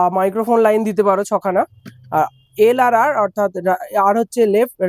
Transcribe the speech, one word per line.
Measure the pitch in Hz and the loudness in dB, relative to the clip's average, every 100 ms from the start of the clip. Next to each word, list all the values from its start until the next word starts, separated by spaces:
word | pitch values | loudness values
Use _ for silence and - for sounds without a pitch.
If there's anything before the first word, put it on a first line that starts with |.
| 180 | 2
মাইক্রোফোন | 190 190 202 226 226 | 0 -2 -2 -2 2
লাইন | 220 214 | 2 0
দিতে | 220 196 | 0 0
পারো | 202 190 | 0 0
ছখানা। | 202 202 196 185 330 _ - - - | -2 -4 -2 -2 -2 _ -20 -20 -6
আর | 156 151 - _ - | -4 -4 -6 _ 2
এল | 220 254 | 2 4
আর | 247 | 2
আর | 220 269 262 | 2 2 0
অর্থাৎ | 202 214 202 185 175 | -2 -2 -4 -2 -2
রা-, | 185 131 202 196 | -2 -2 0 2
আর | 214 | 2
হচ্ছে | 220 240 220 | -2 0 0
লেফট, | 208 247 - | 2 -2 -2